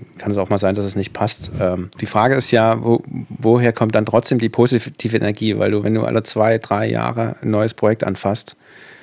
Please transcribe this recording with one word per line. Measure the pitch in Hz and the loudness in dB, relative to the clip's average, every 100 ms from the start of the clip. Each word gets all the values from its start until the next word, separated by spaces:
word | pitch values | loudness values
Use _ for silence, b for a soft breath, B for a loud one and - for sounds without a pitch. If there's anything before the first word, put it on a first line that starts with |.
| - - | -20 -8
kann | 101 | -4
es | 101 | -2
auch | 92 | 0
mal | 101 | 0
sein, | 95 | 2
dass | 101 | 0
es | 101 92 | -2 -4
nicht | 95 | -6
passt. | - 110 - - - | -4 -4 -4 -8 -2
Ähm, | 92 92 90 - | -2 -2 -6 -8
die | - | -4
Frage | 107 117 | 0 2
ist | 135 - | 2 2
ja, | 117 110 113 | 4 4 2
wo, | 117 117 - - 117 | 2 0 0 -10 -10
woher | - 117 120 120 | -2 2 4 2
kommt | 113 110 | 2 0
dann | 107 | 2
trotzdem | 107 117 - 131 | 2 2 2 0
die | 110 | 0
positive | - 120 120 - - 110 113 | 2 2 2 -2 -6 -2 0
Energie? | 104 101 110 104 | 0 -2 -2 0
Weil | 101 | 0
du, | 104 | 0
wenn | 104 | 0
du | 110 | 0
alle | - 113 | 0 0
zwei, | 110 110 107 113 | -2 0 2 2
drei | - 104 110 | 0 -2 0
Jahre | 113 117 120 113 - | -2 -2 -2 -4 -4
ein | - | -2
neues | 104 113 | 0 0
Projekt | - 107 110 | 0 0 2
anfasst, | - 95 98 107 - - B B B B | -2 -2 -2 -4 -6 -16 B B B B